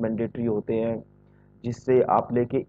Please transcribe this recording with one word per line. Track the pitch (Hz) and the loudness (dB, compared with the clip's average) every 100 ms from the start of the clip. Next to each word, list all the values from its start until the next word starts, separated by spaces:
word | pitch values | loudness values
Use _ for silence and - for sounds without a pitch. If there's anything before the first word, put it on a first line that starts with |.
mandatory | 113 110 113 120 117 | -4 -2 -4 -4 -2
होते | 104 104 113 | -2 -2 -2
हैं, | 113 113 - _ _ _ _ _ | -2 -4 -10 _ _ _ _ _
जिससे | 120 113 - 127 | -10 -6 2 4
आप | - 104 - | 4 2 2
लेके | 120 120 135 | -2 0 -2